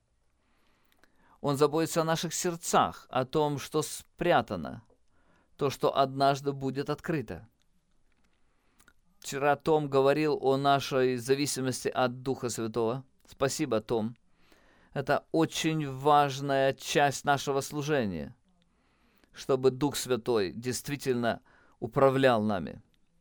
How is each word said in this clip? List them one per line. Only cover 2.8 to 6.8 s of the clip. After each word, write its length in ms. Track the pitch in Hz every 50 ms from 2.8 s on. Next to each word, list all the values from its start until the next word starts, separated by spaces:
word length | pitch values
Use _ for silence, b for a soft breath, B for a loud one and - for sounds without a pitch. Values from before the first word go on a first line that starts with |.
| 113 87 - - - _
о 140 | - 127 131
том, 360 | - - 156 151 147 143 131
что 240 | - - - 156 143
спрятано, 1000 | - - - - _ _ - 165 175 160 131 113 - 104 85 73 64 - 110 - _ _ _ _ _ _ _ _ _ _ _ _ _ _
то, 140 | - 139 135
что 260 | - - - 143 -
однажды 580 | - 139 131 135 135 139 139 143 135 143 143 139
будет 360 | 139 135 135 131 135